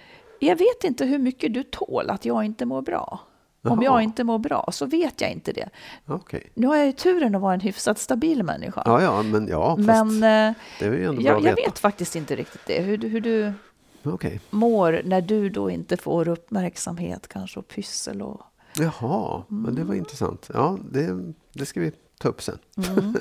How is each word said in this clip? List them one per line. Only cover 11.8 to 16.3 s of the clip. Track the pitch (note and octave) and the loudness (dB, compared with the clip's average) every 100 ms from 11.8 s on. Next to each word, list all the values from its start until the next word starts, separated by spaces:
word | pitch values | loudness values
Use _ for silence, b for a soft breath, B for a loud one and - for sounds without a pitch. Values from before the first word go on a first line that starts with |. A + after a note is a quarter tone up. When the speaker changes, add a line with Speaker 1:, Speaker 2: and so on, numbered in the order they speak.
| G#3 G3+ F3+ E3 | -2 0 -6 -6
Speaker 1:
inte | D3 C#3+ | -4 -4
riktigt | - - - | -6 -10 -4
det. | - | -2
Hur, | F#3 G#3+ | 0 -2
du- | A3 | -2
hur | A3 | -2
du | A3+ A3 G#3 G3+ - _ _ _ | 0 0 0 -4 -14 _ _ _
Speaker 2:
Okej. | C#3+ F3 - G2+ - | -6 -4 -4 -8 -4
Speaker 1:
mår | G#3 A#3 A3+ F3 E3 | 2 4 4 4 2
när | F3+ F#3 | 2 0
du | F3+ G#3+ G3 | 2 0 0
då | G3+ G3 | -2 -2
inte | F3 E3 F3+ | -4 -4 -4
får | - E3+ | 0 0
uppmärksamhet | E3 | 0